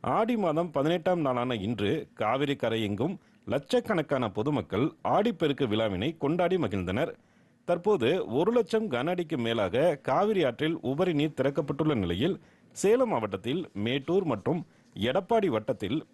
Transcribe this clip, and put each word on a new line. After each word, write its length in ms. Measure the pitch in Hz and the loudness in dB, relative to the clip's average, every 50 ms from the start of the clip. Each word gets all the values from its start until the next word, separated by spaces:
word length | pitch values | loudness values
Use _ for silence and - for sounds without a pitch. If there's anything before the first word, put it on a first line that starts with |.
| - - 135 | -2 0 0
ஆடி 180 | 185 226 220 247 214 196 | 0 0 0 0 0 0
மாதம் 260 | 170 147 160 175 175 - | 0 0 0 -2 0 0
பதினெட்டாம் 480 | 143 135 147 170 175 156 185 185 175 156 | 0 2 2 0 2 2 0 0 2 2
நாளான 300 | 135 127 120 120 127 123 107 92 | 0 0 0 0 -2 -2 -2 -2
இன்று 240 | 107 123 98 104 98 139 160 - - - - | -2 -2 0 0 0 0 -2 -4 -10 -6 -2
காவிரி 340 | 113 107 123 131 147 143 143 139 - | 0 0 2 0 0 -2 -2 -2 -2
கரையெங்கும் 520 | 113 113 113 110 101 104 95 123 170 196 - _ _ _ _ _ - 110 | -2 0 0 -2 -2 -2 -2 -2 -4 -4 -8 _ _ _ _ _ -4 -4
லட்சக்கணக்கான 720 | 143 - - - 247 233 - 214 170 147 - 151 131 127 107 90 | -4 -2 0 0 0 0 0 -2 -2 0 0 -2 -2 -2 -2 -2
பொதுமக்கள் 500 | 104 113 147 151 123 87 - - 92 131 160 - _ _ 98 131 | -2 -2 0 0 -2 -2 -2 -2 0 0 -2 -4 _ _ 0 2
ஆடிப்பெருக்கு 500 | 175 208 240 214 - 170 147 139 - 147 113 | 2 2 2 0 0 0 0 0 0 0 0
விழாவினை 360 | 101 110 113 107 98 90 104 151 160 - | 2 0 0 0 0 -2 -2 -4 -4 -2
கொண்டாடி 360 | 147 139 165 180 180 175 190 180 147 | -2 -2 0 0 2 2 2 0 0
மகிழ்ந்தனர். 480 | 101 95 98 90 87 92 113 160 151 - _ _ _ _ _ _ _ _ _ _ | 0 -2 -2 -2 -2 0 -2 -2 -2 -4 _ _ _ _ _ _ _ _ _ _
தற்போது 420 | - 175 175 170 208 208 170 113 120 170 190 - - 110 | -2 -2 0 2 0 2 4 4 2 2 0 -2 -2 0
ஒரு 140 | 135 175 208 233 | 0 0 2 2
லட்சம் 300 | 247 220 - - 220 226 202 127 | 2 0 2 0 -2 -2 0 -2
கன 180 | 117 127 165 180 | -2 0 -2 -2
அடிக்கு 240 | 180 175 151 165 127 120 | -4 -4 -4 -4 -2 0
மேலாக 380 | 113 117 113 101 92 87 123 151 180 151 - - | 0 2 2 0 2 2 2 2 2 2 0 -2
காவிரி 340 | - 131 165 196 214 220 190 156 | 0 2 2 2 2 2 2 2
ஆற்றில் 300 | 127 117 - 147 156 165 - - 123 | 0 0 0 -2 -2 -2 -2 -4 -4
உபரி 220 | 135 147 185 185 165 143 | 0 0 0 0 2 0
நீர் 160 | 147 160 151 - | 0 0 0 0
திறக்கப்பட்டுள்ள 540 | 127 139 139 - 156 139 151 139 160 156 147 113 95 | -2 0 0 -2 -4 -4 -4 0 0 0 2 2 0
நிலையில், 320 | 85 87 92 127 185 185 - - - - _ _ _ _ | 0 0 0 0 -2 -2 -4 -10 -20 -20 _ _ _ _
சேலம் 360 | - - 196 226 254 262 226 175 | 0 2 4 4 4 4 2 0
மாவட்டத்தில் 480 | 120 110 104 95 95 - 117 139 185 170 - _ 101 104 | 0 0 -2 -4 -4 -4 -4 -4 -4 -4 -6 _ -2 -2
மேட்டூர் 400 | 113 127 143 135 - 170 196 190 156 | 0 0 -2 0 0 0 0 2 0
மற்றும் 300 | 120 101 - - 185 175 - - _ - _ _ _ - 95 120 | -2 0 0 -2 -2 -2 -4 -8 _ -20 _ _ _ -2 -2 0
எடப்பாடி 400 | 135 190 190 - 233 226 202 180 117 | 0 0 0 2 2 2 2 2 0
வட்டத்தில் 440 | 107 107 - 123 - 107 92 123 160 - _ | 0 0 -2 -4 -4 -2 -4 -4 -4 -4 _